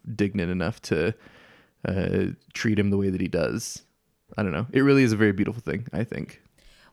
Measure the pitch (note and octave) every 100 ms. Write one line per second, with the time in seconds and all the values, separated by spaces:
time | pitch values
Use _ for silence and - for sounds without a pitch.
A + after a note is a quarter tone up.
0 | - G#2+ G2+ G2+ F2 F2+ E2+ - - D#2
1 | F2+ - - - - - _ _ - F#2
2 | F2 F#2 F#2 - _ - A2+ G#2 G2+ G2+
3 | G2 F#2 F#2+ E2+ C#2 A2 - - _ _
4 | _ _ _ - G2+ D#2 A#2 C3+ C#3 C#3
5 | B2+ G#2+ A2 F#2+ G2 A#2 - G2 A#2+ F2+
6 | A#2 - - - _ _ - - _